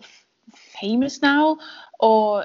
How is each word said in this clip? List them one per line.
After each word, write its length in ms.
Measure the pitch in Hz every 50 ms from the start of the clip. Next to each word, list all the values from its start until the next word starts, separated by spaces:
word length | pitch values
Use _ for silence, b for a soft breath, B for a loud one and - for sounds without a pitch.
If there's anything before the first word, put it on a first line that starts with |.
f-, 240 | - - - _ _ _ _ _ _ - -
famous 680 | - - _ - - 202 202 226 247 269 277 - -
now? 340 | 302 277 285 294 302 311 311 311 B B B B B B B -
Or, 440 | 220 220 220 220 214 214 208 202